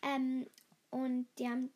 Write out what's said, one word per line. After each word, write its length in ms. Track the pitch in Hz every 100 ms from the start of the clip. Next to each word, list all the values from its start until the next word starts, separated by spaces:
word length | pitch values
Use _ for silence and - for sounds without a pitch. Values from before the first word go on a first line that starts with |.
Ähm, 440 | 285 277 262 262 - - - - _
und 400 | 254 262 254 247 -
die 80 | 247
haben, 260 | 240 254